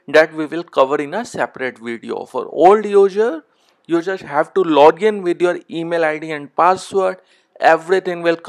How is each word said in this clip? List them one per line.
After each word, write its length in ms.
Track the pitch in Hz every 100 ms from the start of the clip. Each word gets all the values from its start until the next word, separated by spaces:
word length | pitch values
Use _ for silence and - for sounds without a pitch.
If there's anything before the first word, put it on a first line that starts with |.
| -
that 260 | 151 160
we 120 | 156 151
will 180 | 160
cover 340 | 170 - 135 147
in 100 | 143
a 120 | 185 240
separate 520 | - 123 - 131 110 117
video. 360 | 113 113 104 95
For 220 | 123 -
old 340 | - 170 214 208
user, 580 | 202 196 190 226 320 - _ _ _ -
you 160 | 165
just 220 | 170 190
have 300 | 147 143 160 196
to 60 |
log 420 | 170 147 151 165
in 180 | 214 208 175
with 140 | 160
your 180 | 175 170 -
email 340 | 165 165 170 160
I 120 | 156
D 80 | 160
and 180 | 151 143 -
password. 680 | 170 185 - 196 185 185 _ _ _ _
Everything 640 | 147 160 160 190 185 170
will 180 | 170 165